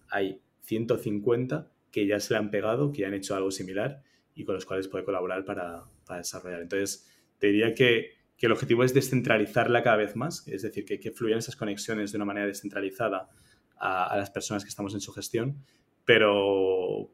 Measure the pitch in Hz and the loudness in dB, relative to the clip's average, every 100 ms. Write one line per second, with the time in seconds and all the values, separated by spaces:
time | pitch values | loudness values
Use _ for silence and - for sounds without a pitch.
0 | - 101 95 - _ _ - 110 117 113 | -4 -2 -2 -4 _ _ -6 -4 0 -2
1 | 110 104 120 120 127 151 - _ _ 107 | -2 -2 0 0 0 -6 -8 _ _ -2
2 | 101 104 - 113 104 104 107 123 143 143 | 0 0 0 0 0 -2 0 2 0 0
3 | 98 98 - 98 95 95 92 98 135 - | -2 -4 -4 -2 -2 -4 -6 -4 -4 -6
4 | _ _ _ 80 78 95 - 95 95 95 | _ _ _ -12 -6 -6 -4 -6 -4 -6
5 | 95 92 92 95 95 95 85 85 - _ | -4 -2 -2 -4 -6 -6 -8 -10 -16 _
6 | - 90 - 92 90 85 85 98 101 - | -12 -10 -8 -10 -10 -10 -4 -2 -2 -6
7 | _ _ _ - 101 104 113 113 123 113 | _ _ _ 2 4 4 4 4 4 4
8 | - _ _ - 113 110 - 117 127 131 | 0 _ _ 0 2 2 4 4 6 4
9 | - 127 110 110 104 120 113 120 117 107 | 2 0 2 2 2 2 4 4 6 4
10 | 101 113 156 - 147 147 110 101 - 104 | 2 -2 -6 -8 -8 -8 -6 -8 -8 -6
11 | 110 - 113 113 - - 107 101 - 107 | -8 -4 0 0 -2 -6 -6 -6 -6 -4
12 | 104 107 101 101 101 95 101 101 98 - | -4 -4 -4 -2 -4 -4 -8 -6 -6 -2
13 | 110 95 - _ _ _ _ - 98 92 | -2 -2 -8 _ _ _ _ -6 -4 -2
14 | 92 98 101 95 - 101 - - 98 104 | 0 -2 -4 -6 -4 -6 -6 -8 -8 -8
15 | - 127 - 117 131 143 - _ _ _ | -10 -12 -4 -2 -2 -6 -14 _ _ _
16 | - 113 104 101 101 98 95 92 92 104 | 4 6 6 4 4 4 4 2 0 -4
17 | 104 | -8